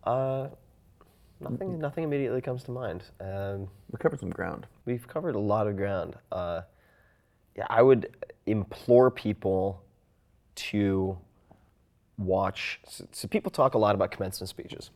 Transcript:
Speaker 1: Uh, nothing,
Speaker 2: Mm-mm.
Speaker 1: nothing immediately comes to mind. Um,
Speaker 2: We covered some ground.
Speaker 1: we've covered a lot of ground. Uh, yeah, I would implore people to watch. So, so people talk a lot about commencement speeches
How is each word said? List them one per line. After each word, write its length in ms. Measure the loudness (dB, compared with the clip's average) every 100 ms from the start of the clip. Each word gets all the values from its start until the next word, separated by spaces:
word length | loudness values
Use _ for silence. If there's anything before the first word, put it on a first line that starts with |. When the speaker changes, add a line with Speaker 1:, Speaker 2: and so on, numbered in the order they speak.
Speaker 1:
Uh, 440 | 0 0 0 -4 -6 -12 _ _ _ _ -20 _ _ _
nothing, 300 | -8 -6 -6
Speaker 2:
Mm-mm. 80 | -4
Speaker 1:
nothing 240 | -6 -4
immediately 360 | -2 -2 0 -2
comes 220 | -4 -8
to 60 | -8
mind. 320 | -8 -6 -8 -12 -14
Um, 480 | -8 -6 -6 -6 -10 -14 -16
Speaker 2:
We 80 | -2
covered 220 | -2 -2
some 100 | -8
ground. 380 | -6 -8 -8 -14 _
Speaker 1:
we've 240 | -6 -6 -6
covered 260 | -6 -4
a 60 | -2
lot 260 | 0 0 0
of 100 | -2
ground. 380 | -2 -2 -6 -10 _
Uh, 300 | -6 -4 -6 -8 _ _ _ _ _ _ _ _ -10
yeah, 100 | 0
I 140 | 6
would 320 | 8 8 4 -10 -18 -12 -2
implore 640 | -2 -2 -8 6 8 8
people 720 | 4 -4 -2 0 0 0 -4 _ _ _ _ _ _ _
to 640 | -12 -4 0 2 2 0 -4 -12 _ _ -20 _ _ _ _ _ -6
watch. 600 | 2 2 2 -2 -8 -10 -16
So, 200 | -18 -16
so 160 | -12 -4
people 240 | -2 -2
talk 240 | 2 4
a 40 | 6
lot 180 | 4 4
about 160 | 0
commencement 360 | -2 -6 -6 -10
speeches 420 | -12 -14 -16 -18